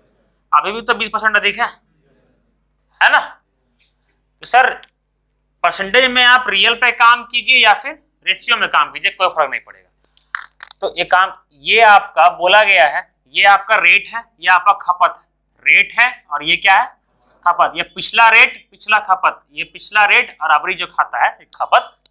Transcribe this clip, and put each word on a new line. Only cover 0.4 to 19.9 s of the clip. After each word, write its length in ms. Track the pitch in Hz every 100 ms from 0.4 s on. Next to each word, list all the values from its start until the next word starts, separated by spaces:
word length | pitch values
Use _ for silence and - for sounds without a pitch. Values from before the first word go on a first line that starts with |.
| _
अभी 200 | 151 170
भी 100 | 220
तो 120 | 226 214
बीस 140 | 214
परसेंट 220 | 214 220 208
अधिक 220 | 196 202
है, 80 | 220 - _ _ _ _ _ _ _ _ _ _ _ _
है 100 | 214
ना? 80 | 277
तो 1300 | - - _ _ _ _ _ _ _ _ _ _ -
सर, 280 | 247 254 - - _ _ _ _ _ _ _
percentage 460 | 170 - 196 240 262
में 120 | 247 247
आप 200 | 254 226
real 240 | 196 214 233
पे 160 | 240
काम 300 | 233 226 240 226
कीजिए 320 | 240 220 254
या 160 | 220
फिर 300 | 196 - - _ _ 175
रेशियो 320 | 185 - 226
में 120 | 220
काम 220 | 160 143
कीजिए, 200 | 147 185
कोई 160 | - 185
फर्क 200 | 160 139
नहीं 100 | 120
पड़ेगा। 220 | - 95 92 _ _ - _ - - _ - -
तो 120 | 196 -
ये 60 | 175
काम, 280 | 185 190 - _ 139
ये 180 | 147 214
आपका 460 | 226 202 - - 156 -
बोला 260 | 196 -
गया 220 | 208 185 151
है, 140 | 156 - _ _ 156
ये 80 | 202
आपका 300 | 196 - 214
rate 300 | 170 196 -
है, 160 | 226 - _
ये 80 | 170
आपका 240 | 185 202 196
खपत 320 | - 175 170 -
है, 100 | _ _ _ _ 143
Rate 280 | 170 196 220
है, 100 | 247 247 _
और 120 | 147
ये 120 | 151 170
क्या 160 | 196
है? 140 | 196 269 - _ _ _ _ -
खपत। 280 | - 151 151
ये 80 | 170
पिछला 420 | - 165 220 226
rate, 280 | 226 247 - _
पिछला 260 | _ 208 214 -
खपत, 360 | 185 165 - _
ये 120 | 151 165
पिछला 400 | 180 -